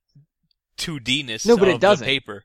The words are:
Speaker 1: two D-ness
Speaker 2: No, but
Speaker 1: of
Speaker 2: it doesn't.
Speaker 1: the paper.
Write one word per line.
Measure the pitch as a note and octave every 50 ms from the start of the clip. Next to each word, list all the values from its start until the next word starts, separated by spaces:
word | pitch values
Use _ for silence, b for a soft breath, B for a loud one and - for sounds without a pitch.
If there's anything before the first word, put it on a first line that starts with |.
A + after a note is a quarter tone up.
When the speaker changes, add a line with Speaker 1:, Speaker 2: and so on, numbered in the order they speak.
| _ _ _ C#3+ D3 _ _ _ _ _ _ _ _ _ _
Speaker 1:
two | - - F3+ D#3+ C3+
D-ness | A2 B2 B2+ D3 C#3+ B2 A2 A2+ -
Speaker 2:
No, | G#3 A#3+
but | F#3+ G3 F#3+
Speaker 1:
of | E3
Speaker 2:
it | A#2
doesn't. | - G3 G#3 D3 A2+
Speaker 1:
the | C3
paper. | C#3 C3+ - - G2+ G2 -